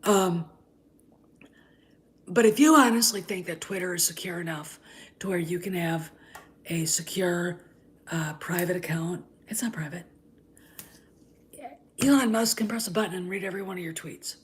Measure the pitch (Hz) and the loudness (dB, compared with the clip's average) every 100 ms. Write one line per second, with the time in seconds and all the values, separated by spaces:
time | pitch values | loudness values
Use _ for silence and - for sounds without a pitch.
0 | - 202 185 170 160 - _ _ _ _ | 4 4 4 0 -4 -14 _ _ _ _
1 | _ _ _ _ - - _ _ _ _ | _ _ _ _ -20 -20 _ _ _ _
2 | _ _ - 180 226 214 302 311 247 233 | _ _ -2 6 6 8 8 8 8 6
3 | 233 208 175 190 175 165 - 196 185 175 | 2 0 -6 -8 -6 -10 -8 -6 -4 0
4 | - 165 185 170 165 156 151 - - - | -2 -2 -8 -6 -6 -8 -10 -18 -20 -20
5 | - _ 196 180 160 175 196 185 170 165 | -20 _ -4 -2 -2 -4 -4 -2 -2 -2
6 | 160 - - - - - - 165 160 - | -6 -16 -20 -20 -20 -20 -6 -2 0 -2
7 | 165 - 180 175 175 175 - - - _ | -2 -2 0 0 -2 -6 -14 -20 -20 _
8 | - 165 156 147 - 175 175 180 175 165 | -6 -4 -4 -8 -4 -2 0 -2 -2 -4
9 | 165 180 - - - 220 233 170 151 170 | -2 -6 -10 -20 -10 -4 -4 -4 -8 -10
10 | - - _ - _ - - - - - | -14 -20 _ -20 _ -20 -20 -20 -20 -20
11 | - _ - _ _ - - - - - | -20 _ -20 _ _ -18 -18 -18 -20 0
12 | 269 277 240 220 226 - 214 226 214 180 | 6 6 6 2 2 0 -2 -2 -2 -2
13 | 214 185 180 180 190 190 190 185 165 165 | -2 -4 -6 -6 -6 -6 -8 -8 -8 -10
14 | 165 - - - | -12 -12 -14 -14